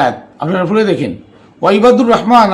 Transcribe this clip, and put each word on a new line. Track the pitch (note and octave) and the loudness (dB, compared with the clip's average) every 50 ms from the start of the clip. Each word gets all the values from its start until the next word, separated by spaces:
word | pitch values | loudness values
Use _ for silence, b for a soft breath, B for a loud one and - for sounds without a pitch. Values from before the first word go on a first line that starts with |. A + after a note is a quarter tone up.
| C#3 | 0
আয়াত, | A#2+ - - - - - - C#3 | 0 -2 -6 -14 -20 -14 -10 -6
আপনারা | D#3+ F#3+ F#3 F3+ E3 | -6 -4 -4 -4 -2
পড়ে | G#3 A3 A3 G3 | -2 -2 0 0
দেখেন। | E3 - C#3+ G2+ E2+ - - - b b b b b b - | -2 -2 -4 -8 -8 -12 -16 -20 b b b b b b -2
ওয়াইবাদুর | F3+ G3+ G#3+ A3 B3 B3 - B3+ A#3 A3 | 0 0 2 4 2 2 2 2 0 0
রহমান | G#3 - G#3+ B3 A#3 G#3+ G3 | -2 0 2 2 2 2 2